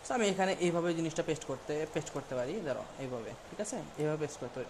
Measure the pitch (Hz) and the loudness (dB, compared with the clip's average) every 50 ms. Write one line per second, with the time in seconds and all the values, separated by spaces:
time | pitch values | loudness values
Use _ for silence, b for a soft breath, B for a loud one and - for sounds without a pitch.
0 | - - 262 240 214 202 185 190 190 190 180 - 180 175 165 170 170 175 165 165 | -4 0 2 4 6 6 6 6 4 4 4 4 4 4 4 4 4 4 2 2
1 | 165 160 - 170 165 160 151 - - - 135 - - - 151 151 156 151 - 156 | 0 0 0 0 2 2 0 0 0 -4 -4 -4 -2 -2 0 0 0 0 -2 -2
2 | 151 - - 143 135 - 131 127 123 135 185 220 175 139 120 107 107 - - - | -2 -2 -4 -6 -4 -2 -2 0 0 0 -2 -2 0 -2 -2 -2 -4 -8 -8 -6
3 | 135 127 127 117 110 107 117 - - - - - 208 - 262 190 147 - - - | -6 -4 -4 -4 -4 -6 -8 -10 -12 -10 -6 -6 -4 -4 -4 -6 -6 -6 -2 0
4 | 151 151 156 151 151 139 - - 135 120 - 131 120 | 0 2 2 0 -2 -4 -4 -6 -8 -6 -4 -6 -2